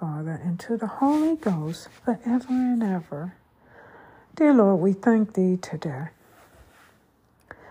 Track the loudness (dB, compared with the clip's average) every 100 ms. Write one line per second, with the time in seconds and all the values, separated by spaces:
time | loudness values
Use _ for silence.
0 | -8 -6 -6 -6 -6 -6 -4 -6 -4 0
1 | 2 2 2 0 -2 -2 -4 -8 -14 -8
2 | -4 -4 0 -2 0 -2 0 0 0 -2
3 | -6 -10 -10 -12 _ _ _ -20 -20 -20
4 | -20 -20 _ 2 4 6 6 4 2 2
5 | 4 4 2 2 2 0 -4 -8 -8 -8
6 | -10 -14 _ _ -20 -20 -20 _ _ _
7 | _ _ _ _ -20 -20 -20